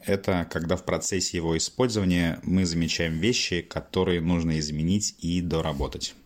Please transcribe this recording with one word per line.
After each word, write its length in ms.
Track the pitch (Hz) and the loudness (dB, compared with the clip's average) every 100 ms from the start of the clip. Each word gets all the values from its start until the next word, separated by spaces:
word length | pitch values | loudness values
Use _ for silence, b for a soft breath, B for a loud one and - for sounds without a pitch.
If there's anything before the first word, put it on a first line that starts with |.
это, 480 | - 98 - 90 82 | -2 0 2 0 0
когда 260 | 82 82 90 | -4 0 -2
в 80 | |
процессе 520 | - 85 - 95 - 87 | 0 -2 0 -2 -2 -2
его 200 | 82 82 | 0 0
использования 840 | - - 127 107 92 87 85 - | 0 0 0 2 2 4 2 0
мы 220 | - 92 | 0 2
замечаем 540 | 90 85 82 - 82 80 | 2 0 0 0 -2 0
вещи, 420 | 101 123 - 87 | 0 0 0 -4
которые 600 | - - - 95 92 87 | -4 -8 -4 0 2 2
нужно 380 | 82 87 82 78 | 2 2 2 0
изменить 560 | 76 76 82 101 101 - | -2 -2 0 0 -2 -4
и 220 | 85 90 | -2 0
доработать. 720 | 87 80 80 71 69 - - - | 0 -2 -2 -2 -4 -6 -10 -12